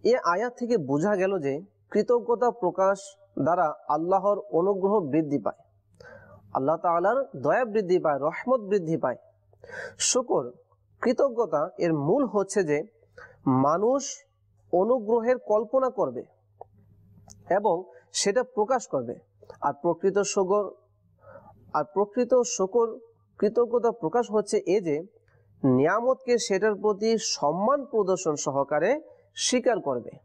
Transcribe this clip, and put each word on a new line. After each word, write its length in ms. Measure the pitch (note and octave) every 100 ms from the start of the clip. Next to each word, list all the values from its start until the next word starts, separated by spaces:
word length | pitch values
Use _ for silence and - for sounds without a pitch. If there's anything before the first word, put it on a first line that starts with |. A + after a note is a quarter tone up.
এ 120 | G3+ B3
আয়াত 280 | E3 F3 A#3+ B3
থেকে 200 | A#3+ A#3
বোঝা 380 | C3+ C#3+ F3+ G#3
গেল 220 | F#3+ G3
যে 240 | C#3 C#3 F#3+ _ _
কৃতজ্ঞতা 600 | G#3 G#3 A#3+ G#3+ A#3 A#3+
প্রকাশ 480 | A3+ F3+ E3+ F#3+ G3 - - _ -
দ্বারা 360 | C#3 F3+ D#3+ D3 -
আল্লাহর 500 | D3 E3+ F#3+ F#3+ G3+
অনুগ্রহ 640 | - D#3+ F#3 G3 F#3+ G#3+
বৃদ্ধি 380 | D#3 D3 D#3 C#3
পায়, 240 | G2+ - _ _ _ _ - - - - -
আল্লাহ 220 | - C3+ E3
তাআলার 480 | F3 E3+ F#3 B3 C4+ D3
দয়া 280 | B2+ G3
বৃদ্ধি 340 | B3 G#3 F3+ F3+
পায়, 200 | D#3 C#3
রহমত 420 | D3 E3 - B3+
বৃদ্ধি 360 | G3+ G3+ D#3+ D#3+
পায়। 200 | - A#2+ - _ _ _ - - - -
শুকর, 520 | - B3 B3 - A#2+ - _ _ _ _
কৃতজ্ঞতা 680 | A3+ B3 C#4 A#3 G#3+ D#3 E3 -
এর 160 | E3+
মূল 320 | D#3+ C#3+ A#3+ B3+
হচ্ছে 380 | G3+ F#3+ G#3+
যে 180 | E3+ D3 D#3+ _ _ - - - -
মানুষ 800 | C3 C#3 E3 A3 C#4 C#4 - _ _ _ _ _
অনুগ্রহের 640 | F3 G#3 B3+ G#3 A#3 A3+ B3+
কল্পনা 520 | - G#3+ A3+ C4 C4
করবে 320 | - D3+ A#2+ - _ _ _ - _ _ _ _ - - - -
এবং 340 | F#3 G#3 E3+ - - _
সেটা 300 | - G3+ G3+
প্রকাশ 440 | B3 - G#3+ C4 -
করবে। 280 | C#3+ A#2+ - _ _ - -
আর 120 | - C#3+
প্রকৃত 360 | E3+ E3 F#3+ F#3+
শকর, 520 | G3 - F#3+ G#3 G3+ - _ _ _ _ - - - - -
আর 120 | -
প্রকৃত 500 | D3+ F#3+ G3+ B3+ A#3+ B3+ A#3+
শকর 520 | - F#3+ A#3 A3+ - - _ _ _
কৃতজ্ঞতা 540 | G#3 A3+ A#3+ A#3 A3+
প্রকাশ 380 | A3+ D#3+ A#3 A#3
হচ্ছে 300 | G#3+ G#3 G#3+ -
এ 140 | G3
যে 240 | F3 D3 F#3 _ _ _ _ _
নিয়ামতকে 720 | C#3 B2+ D3 G3+ A#3+ C4 - A#3+
সেটার 360 | - F#3+ G#3+
প্রতি 420 | G3+ G#3 G3 A3 A3+
সম্মান 640 | - - D3 E3 G#3+ C#4+
প্রদর্শন 500 | B3+ A3 F#3+ F3+ E3+
সহকারে 680 | D3 - C3+ C#3 D3+ F3 D4 - - _
স্বীকার 460 | - - B3+ B3 G#3+
করবে 300 | C#3+ B2 G#2+ -